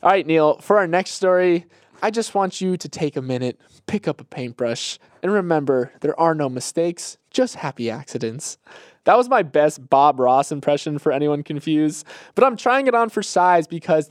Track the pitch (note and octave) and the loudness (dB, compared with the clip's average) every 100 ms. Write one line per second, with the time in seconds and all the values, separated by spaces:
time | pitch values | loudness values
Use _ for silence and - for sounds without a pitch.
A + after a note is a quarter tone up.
0 | F3 F#3+ D3 D#3+ D3+ - - G#3 F3+ F3 | 4 2 2 2 2 0 2 2 4 -2
1 | F#3+ - F#3+ F3+ F3+ F3 F3 _ _ _ | -2 -2 0 2 2 0 -4 _ _ _
2 | G#3+ A3 A3 G3+ F#3+ - F#3+ F3+ C#3 - | -4 -4 -4 -2 -2 -2 -4 -4 -8 -6
3 | D3+ C#3+ C3 B2+ B2 - _ _ - G#3 | -6 -6 -6 -4 -4 -8 _ _ -8 -6
4 | D#3+ C#3+ - - B2 A#2+ A#2+ A#2 - - | -4 -8 -12 -12 -12 -6 -6 -4 -8 -12
5 | _ _ F3+ G#3 F3 D#3+ C#3 C3 B2 _ | _ _ -2 -2 0 0 2 0 0 _
6 | - - E3 D#3 C#3 B2+ - - E3+ F3 | -6 2 2 2 -2 -4 -6 -4 -4 -4
7 | - - _ - B3+ - D3 - A2+ A2+ | -14 -16 _ -2 -2 -4 -10 -6 -8 -8
8 | C3+ - A#2 B2 - - _ - - _ | -10 -8 -6 -8 -14 -16 _ -20 -20 _
9 | - G#3+ B3 B3+ E3 D3+ D3+ D3 B2+ C#3 | 2 4 4 0 2 2 2 0 2 4
10 | C#3+ C3+ B2+ C3 C#3 D3 C#3+ D3 - D3 | 4 4 2 2 0 -4 -2 -2 -2 -4
11 | D#3 C3+ D3 D3 D3 D3 D#3+ D3+ D3+ D3+ | -2 0 0 -2 -4 -8 -2 0 0 -4
12 | - - - - C4 A3+ B3 C4 C4+ A#3 | -16 -20 -8 2 2 2 0 2 2 2
13 | A3+ A3 G3+ F#3 F3+ F3 D#3 E3 - D#3+ | 0 -2 -2 2 4 4 0 -10 -2 -2
14 | D3+ | 0